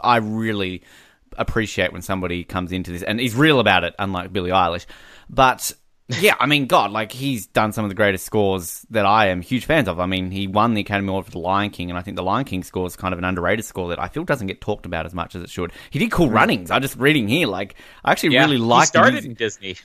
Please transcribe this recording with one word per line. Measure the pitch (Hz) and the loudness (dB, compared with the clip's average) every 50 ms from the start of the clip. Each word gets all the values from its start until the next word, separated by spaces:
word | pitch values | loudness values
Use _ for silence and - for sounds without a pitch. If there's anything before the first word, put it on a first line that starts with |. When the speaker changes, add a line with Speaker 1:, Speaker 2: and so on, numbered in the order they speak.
| - | 0
Speaker 1:
I | 117 123 117 | 2 2 2
really | 110 107 110 110 110 113 107 101 95 92 92 87 - - - - - _ _ _ _ _ - | 2 -2 -4 -2 -2 -2 -2 -2 -2 -4 -6 -8 -14 -18 -20 -20 -20 _ _ _ _ _ -8
appreciate | - 113 - - 117 107 101 - - 92 90 - | -6 -4 -2 0 -2 -2 -2 0 0 -2 -2 -2
when | 87 92 | -6 -6
somebody | - 95 92 90 85 87 87 85 | -6 -4 -4 -2 -4 -4 -6 -6
comes | - - 92 90 87 | -6 -6 -6 -4 -4
into | 92 92 87 82 87 | -4 -6 -6 -6 -8
this | 87 90 | -8 -4
and | - 104 120 | -4 -2 -2
is | 127 123 104 | -2 -2 2
real | 123 151 160 147 127 | 4 4 4 4 4
about | 110 104 95 90 85 | 6 6 4 4 2
it, | 85 - - | 0 -4 -4
unlike | 101 98 95 90 90 92 90 | -6 -4 -4 -6 -6 -6 -4
Billie | 98 90 90 | -4 -2 0
Eilish. | 92 95 90 85 85 90 - - - - - - - - - - | 2 2 2 2 0 -4 -8 -12 -20 -20 -20 -20 -20 -20 -20 -4
But | - - 131 127 120 - - - - _ _ _ _ _ _ - 123 117 | 2 4 4 4 4 2 -4 -10 -10 _ _ _ _ _ _ -8 -2 2
yeah, | 185 214 - - | 4 4 4 4
I | 120 | 2
mean, | 139 147 147 135 | 2 2 2 2
God, | 120 - 160 110 98 101 | 4 4 4 4 2 0
like, | 110 110 107 - | -4 -6 -6 -6
he's | 123 135 139 131 110 90 | -6 -4 -4 -4 -4 -6
done | - - 117 110 107 101 | -2 0 0 0 0 0
some | 113 107 | -2 -4
of | 101 | -2
the | 95 | 0
greatest | 95 107 101 95 92 - | 2 2 2 2 0 -2
scores | - - 110 101 98 95 95 82 - - - - - | -2 0 2 2 2 2 -2 -4 -8 -12 -14 -10 -4
that | 113 110 101 | -2 2 4
I | 98 104 110 107 95 | 4 6 6 4 4
am | 92 90 | 2 -2
huge | 87 - 127 120 - | -2 -4 -4 -4 0
fans | - 151 165 120 92 | 2 2 2 2 0
of. | 85 87 | 0 -2
I | 90 | -2
mean, | 92 92 92 92 92 | -2 -2 -2 -2 -4
he | 92 98 101 | -4 -4 -4
won | 95 95 104 110 117 113 | -2 2 2 2 2 2
the | 107 98 | 0 -2
Academy | - 104 101 98 98 | -2 -2 -2 -2 -2
Award | 95 95 92 | -4 -4 -6
for | - | -8
The | - 87 | -10 -6
Lion | 82 90 95 98 104 101 | -2 0 0 0 0 -2
King, | - - 87 87 | -6 -8 -10 -8
and | 87 87 | -8 -8
I | 90 | -8
think | 98 90 92 | -8 -6 -4
The | 90 | -2
Lion | 92 101 120 139 | 0 0 -2 -2
King | - 95 92 87 | -4 -6 -8 -8
score | - - 95 90 | -6 -6 -6 -6
is | 90 - | -6 -6
kind | - - 92 90 | -6 -6 -4 -4
of | 85 | -2
an | 90 | -2
underrated | 92 92 87 85 87 104 113 107 | -2 -2 0 0 0 0 0 -2
score | - - - 90 87 | -6 -8 -6 -6 -4
that | 85 76 | -4 -4
I | 87 90 | -6 -6
feel | - 151 170 | -6 -6 -2
doesn't | 175 147 123 104 95 | -2 -2 -2 -2 -6
get | - - | -8 -6
talked | - - 104 - - | -4 -6 -6 -4 -6
about | 87 87 82 80 | -6 -6 -6 -6
as | 82 85 | -6 -6
much | 87 82 - - | -8 -8 -8 -10
as | 87 85 | -12 -12
it | - | -10
should. | - - 87 - - - - - | -8 -8 -8 -8 -8 -12 -14 -8
He | - 143 | -4 -2
did | 208 226 - | -2 0 2
Cool | - 170 131 | 2 2 4
Speaker 2:
Mm. | 110 | 4
Speaker 1:
Runnings. | 110 131 - - 101 87 85 | 4 4 2 2 -2 -2 -2
I | 95 123 | -2 -2
just | 135 131 127 117 | -2 -2 -4 0
reading | 123 143 156 143 110 | 2 2 2 2 2
here, | 101 123 175 170 | 0 0 0 0
like, | 117 92 90 101 95 - - - - - - - | 0 -2 -4 -6 -8 -12 -20 -20 -20 -18 -6 0
I | 135 175 | 0 0
actually | - - 170 131 | 2 2 2 4
Speaker 2:
Yeah, | 127 135 | 4 4
Speaker 1:
really | 139 143 123 | 4 4 2
Speaker 2:
he | 113 | 4
Speaker 1:
like | 113 120 127 156 | 4 6 6 6
the | - - 165 | 6 6 6
Speaker 2:
started | 185 262 262 | 6 6 4
Speaker 1:
music. | 294 190 143 | 2 -4 -8
Speaker 2:
in | 117 | -8
Disney. | - 117 107 - - 98 95 90 - | -6 -6 -6 -6 -8 -12 -12 -12 -12